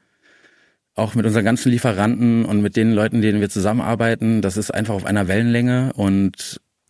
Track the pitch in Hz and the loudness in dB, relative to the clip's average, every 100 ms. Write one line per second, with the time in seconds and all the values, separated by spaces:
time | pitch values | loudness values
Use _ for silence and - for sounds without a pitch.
0 | _ _ _ _ _ _ _ _ _ - | _ _ _ _ _ _ _ _ _ -4
1 | 107 117 110 110 104 120 127 120 123 95 | -2 0 0 2 2 0 0 0 0 0
2 | 107 117 120 117 110 104 104 113 113 104 | 0 2 2 2 0 0 0 2 2 2
3 | 107 117 107 104 101 104 98 117 98 117 | 0 2 2 2 0 0 0 0 -2 0
4 | 117 113 113 110 98 104 104 101 107 98 | 0 0 0 0 0 -2 -4 -4 -4 -4
5 | - 104 92 101 120 117 123 127 131 - | -2 -2 0 0 2 0 0 0 -2 -2
6 | 98 98 95 - - - _ _ | 0 2 0 -4 -14 -14 _ _